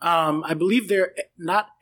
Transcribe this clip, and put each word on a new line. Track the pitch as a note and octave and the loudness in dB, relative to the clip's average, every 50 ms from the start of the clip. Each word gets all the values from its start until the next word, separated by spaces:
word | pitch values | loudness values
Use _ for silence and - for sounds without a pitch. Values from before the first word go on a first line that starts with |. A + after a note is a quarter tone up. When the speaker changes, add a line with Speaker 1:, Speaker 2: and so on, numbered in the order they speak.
Speaker 1:
are. | - E3+ E3+ E3 D#3+ D#3 | 0 0 2 2 2 2
Speaker 2:
Um, | D3+ - D#3 | 0 -2 -2
I | - E3 | -4 -2
believe | D#3 E3+ F#3+ A3+ B3+ G#3+ | 0 0 2 2 0 0
they're | F3+ G3+ F#3+ F3+ - - D3 - _ _ | 0 0 0 0 0 -2 -8 -10 _ _
not | - E3+ E3 F#3 G#3+ G#3 - _ - | -8 -4 0 0 0 0 -2 _ -8